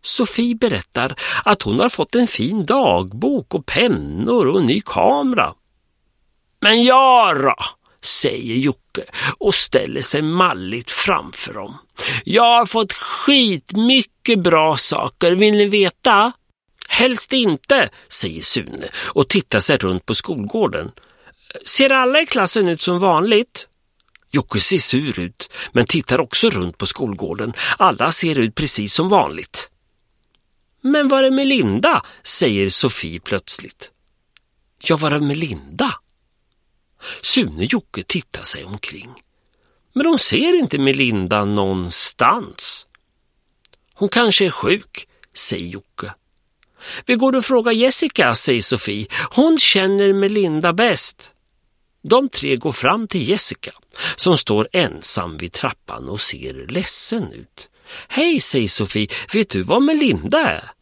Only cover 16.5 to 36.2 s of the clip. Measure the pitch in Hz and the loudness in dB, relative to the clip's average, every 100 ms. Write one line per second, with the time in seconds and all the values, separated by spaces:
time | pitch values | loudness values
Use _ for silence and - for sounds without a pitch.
16.5 | _ _ _ - - 254 233 - 262 220 | _ _ _ -6 2 2 0 -2 0 2
17.5 | 151 - 277 135 - _ - 95 80 - | 0 2 2 2 -4 _ -4 -4 -4 -4
18.5 | 120 - - - - - - 139 202 - | -4 -6 -12 -12 -10 -4 -2 2 0 0
19.5 | 107 - 139 95 92 - 110 - 151 101 | 0 2 0 0 -4 -2 -4 -4 -6 -4
20.5 | 226 202 - 80 - _ _ - _ _ | -2 -2 -2 -10 -16 _ _ -20 _ _
21.5 | - - - 269 262 254 294 330 247 185 | -10 -4 0 2 2 2 0 0 -2 0
22.5 | 226 185 160 - 175 190 160 202 214 240 | 2 0 0 -2 0 2 2 4 2 0
23.5 | - - _ _ _ _ _ _ 143 - | -10 -16 _ _ _ _ _ _ -4 -2
24.5 | 104 - 175 - 127 147 95 87 _ - | -2 0 2 2 0 -2 -6 -8 _ -16
25.5 | - - 135 - 165 - 127 131 - 226 | -14 -4 -2 0 -2 0 -2 0 0 2
26.5 | 110 87 - 98 - 123 95 85 92 113 | 0 -6 -4 -6 -4 -6 -6 -8 -8 -8
27.5 | 113 - - 190 107 135 - 170 147 113 | -6 -6 2 2 2 0 0 0 0 0
28.5 | - 151 - 104 - 180 196 80 78 - | -2 -4 -2 -2 0 2 2 2 -6 -10
29.5 | - - _ _ _ _ _ _ _ _ | -10 -10 _ _ _ _ _ _ _ _
30.5 | _ _ _ 262 294 277 269 269 262 277 | _ _ _ 0 2 4 4 4 2 2
31.5 | 262 117 101 285 311 - - - - 131 | 2 2 4 2 2 -4 -12 -4 0 2
32.5 | 101 98 - 131 - 80 85 - 95 - | 2 0 0 -2 -2 -10 -10 -6 -6 -4
33.5 | - 90 _ - _ _ _ _ _ _ | -10 -12 _ -20 _ _ _ _ _ _
34.5 | _ _ _ - 156 151 147 143 147 160 | _ _ _ -2 -2 0 0 -2 -4 -6
35.5 | 85 69 78 262 - _ _ | -10 -12 -4 -4 -4 _ _